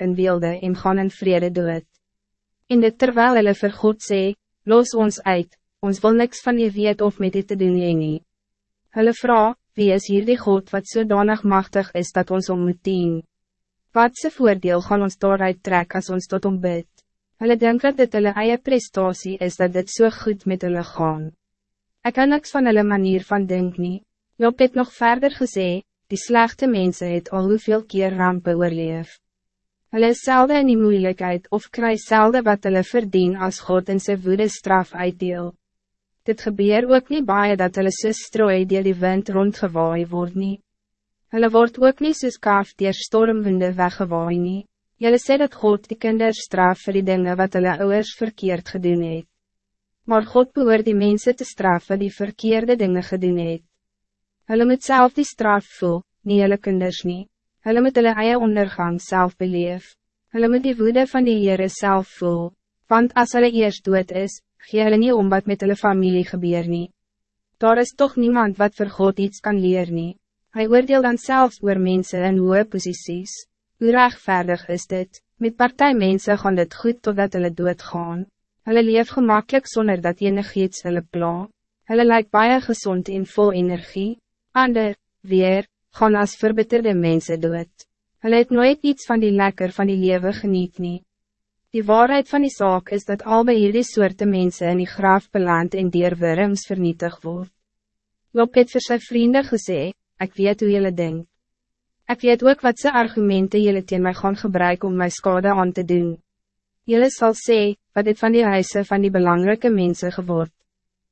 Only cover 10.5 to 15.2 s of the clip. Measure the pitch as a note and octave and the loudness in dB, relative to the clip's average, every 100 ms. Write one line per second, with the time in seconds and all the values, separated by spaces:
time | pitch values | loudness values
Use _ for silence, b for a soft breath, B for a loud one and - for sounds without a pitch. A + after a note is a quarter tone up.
10.5 | G3 G3 G3 G3 A3+ A3 G3+ G#3 G#3+ G#3 | 0 -2 -8 -4 -4 0 2 2 0 2
11.5 | F#3+ G3 G3 F#3+ F3 F3 F#3 F3+ F#3+ F#3+ | 0 0 -4 -4 -6 -4 -4 -2 -4 -2
12.5 | F3+ F3 F3 F#3+ F#3 E3+ E3 - _ _ | -2 -2 -2 -4 -2 -2 -4 -8 _ _
13.5 | _ _ _ _ A#3 A#3+ - D#4+ - A#3 | _ _ _ _ 2 2 0 -6 0 2
14.5 | F#3+ F3+ F3 F3 G3+ G3 - | 2 0 -2 0 -2 -2 -2